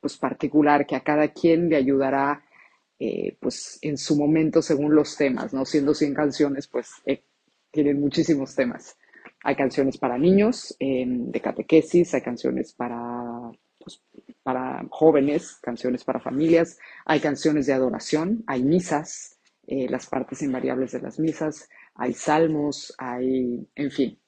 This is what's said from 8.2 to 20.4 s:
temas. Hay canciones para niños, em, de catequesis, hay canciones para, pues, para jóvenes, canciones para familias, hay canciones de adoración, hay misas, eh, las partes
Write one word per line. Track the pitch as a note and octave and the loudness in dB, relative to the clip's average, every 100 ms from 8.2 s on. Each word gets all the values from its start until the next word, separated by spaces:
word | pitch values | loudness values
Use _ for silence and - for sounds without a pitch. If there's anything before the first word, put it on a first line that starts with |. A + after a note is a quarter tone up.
| E3 D3 C3+ | 2 0 0
temas. | - B2+ - - - _ - - _ | -2 -2 -4 -16 -20 _ -20 -20 _
Hay | - | -4
canciones | C#3+ C3+ C3 C3+ - | 0 0 0 -2 0
para | C3 B2 | -4 2
niños, | E3 F#3+ G#3+ B3+ - - | 4 6 4 0 -8 -6
em, | C3+ C3 B2 B2 B2 | -2 -2 -2 -4 -4
de | A#2 | -4
catequesis, | A2 - - D#3+ - F3 E3 | -4 -6 4 4 6 2 2
hay | C3+ | 0
canciones | A#2+ A#2+ C3 B2+ A#2+ | -4 -4 -4 -4 -6
para, | _ A#2+ A#2 A#2+ A#2+ A#2+ A#2+ A#2+ A#2 _ _ | _ -8 -6 -8 -8 -8 -10 -14 -18 _ _
pues, | - - _ - _ - | -20 -20 _ -20 _ -12
para | - B2+ C3 C3 - | -6 -4 -4 -6 -8
jóvenes, | - D#3 D3 C#3 D3 - - | 4 6 6 4 0 -4 -12
canciones | - A#2+ B2 B2 | -10 -6 -4 -4
para | - C3 | -4 -4
familias, | B2+ B2+ D#3+ E3 E3 - - - | -4 0 4 4 4 -4 -20 -20
hay | - D3+ | 0 0
canciones | D3+ C#3 D#3+ D3+ C#3 | 2 0 2 2 2
de | |
adoración, | C3 C3 - - D3+ E3+ A3+ - | 2 2 -2 -2 -2 0 -4 -2
hay | C3+ | -2
misas, | C3 F3 F3 D3+ D#3+ - - _ _ _ - | 2 2 2 -4 -4 -14 -18 _ _ _ -8
eh, | C3+ B2+ | -4 -2
las | B2+ - | -4 -4
partes | C3+ B2+ C3+ | -6 -6 -6